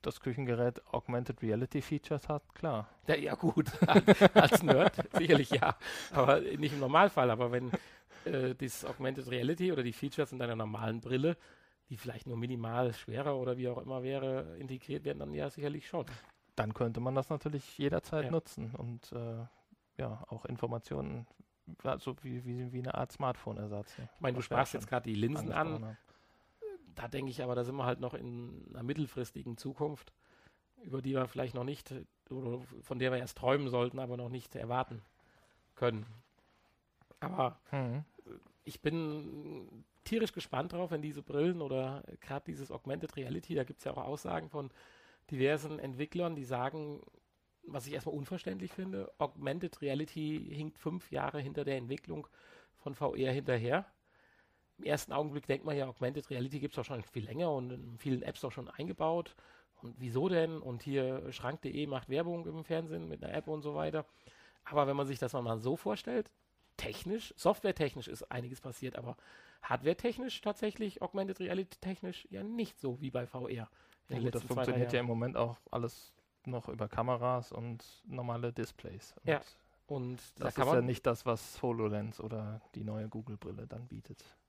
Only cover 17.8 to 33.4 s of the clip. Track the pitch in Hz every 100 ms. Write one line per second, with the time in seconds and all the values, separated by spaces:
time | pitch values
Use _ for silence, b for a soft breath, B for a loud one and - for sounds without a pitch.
17.8 | 143 170 - 160 143 165 - - 139 127
18.8 | 120 120 - 123 117 113 117 b b -
19.8 | _ - 127 107 - 113 - 123 120 117
20.8 | - 143 139 131 117 - - _ - -
21.8 | 131 143 - 127 135 123 123 123 127 127
22.8 | 123 - 127 - 135 120 - 107 104 104
23.8 | 104 - 113 - 135 127 117 127 135 139
24.8 | 107 127 117 107 117 147 - - 160 156
25.8 | 113 110 _ b b b b _ 440 381
26.8 | 311 - 120 135 135 120 127 123 123 135
27.8 | 123 123 127 - 123 120 120 - - 117
28.8 | 120 151 143 - 123 - - 117 135 135
29.8 | 151 147 - _ b b b b b _
30.8 | 214 131 131 135 127 139 127 123 123 147
31.8 | - 131 - _ _ 131 127 123 127 -
32.8 | - 127 127 127 123 -